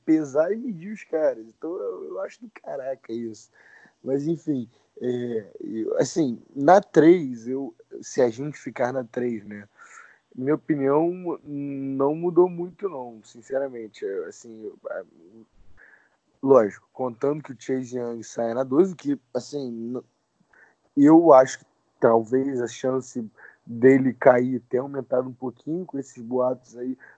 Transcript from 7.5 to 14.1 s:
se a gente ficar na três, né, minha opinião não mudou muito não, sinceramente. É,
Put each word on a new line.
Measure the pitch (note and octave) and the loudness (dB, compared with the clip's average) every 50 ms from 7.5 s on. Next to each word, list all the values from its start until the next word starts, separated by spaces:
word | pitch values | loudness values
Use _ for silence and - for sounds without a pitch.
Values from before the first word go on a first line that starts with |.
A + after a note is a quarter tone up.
| C3 C3+ C#3 - - - _ _ A#2 A#2 | -8 -8 -8 -10 -12 -18 _ _ -18 -18
se | A2 - - - | -16 -8 0 0
a | B2+ A#2+ | 0 2
gente | A2 A#2+ C#3 D3+ C#3 - | 0 -4 -8 -10 -10 -10
ficar | - C3+ A2+ - B2+ A#2+ C3 | -14 -12 -6 -4 -4 -4 -4
na | C3+ B2+ | -6 -8
três, | A2 - B2+ B2 B2 A#2 G#2+ G2+ | -8 -6 -6 -4 -4 -4 -6 -10
né, | G#2+ G#2 G2+ G2+ - _ _ - - - - - - _ _ _ _ _ | -12 -16 -16 -18 -20 _ _ -20 -20 -20 -20 -20 -20 _ _ _ _ _
minha | - B2+ C3+ D#3 | -6 -4 -2 -2
opinião | D3+ - - D#3+ C#3+ C3+ C3+ C#3 D3+ E3 E3+ F3+ F#3 F3+ E3+ D3+ - - | -2 -2 -4 -2 0 2 2 2 2 2 0 -2 -6 -8 -8 -8 -8 -10
não | C#3+ D3 C#3+ C#3+ C#3+ C#3 C#3 C3+ C3+ C3+ C3+ C#3 C#3+ D3+ | -12 -10 -8 -8 -8 -8 -8 -6 -6 -2 0 0 0 0
mudou | E3 E3+ F3+ E3+ E3 F3+ F#3 | -2 -4 0 4 4 4 4
muito | F3 E3+ F3 F3+ D#3+ - G3+ G3 | 2 -4 -10 -10 -10 -10 -10 -10
não, | E3 C3+ B2 A#2+ A2+ A2 G#2 | -8 -10 -12 -14 -16 -20 -20
sinceramente. | - - A#2+ A2 - C3 C3+ C#3 C3+ B2+ A#2+ A2+ G#2+ - - G#2+ | -20 -20 -20 -14 -8 -6 -6 -4 -6 -8 -12 -14 -14 -14 -10 -8
É, | G2 | -8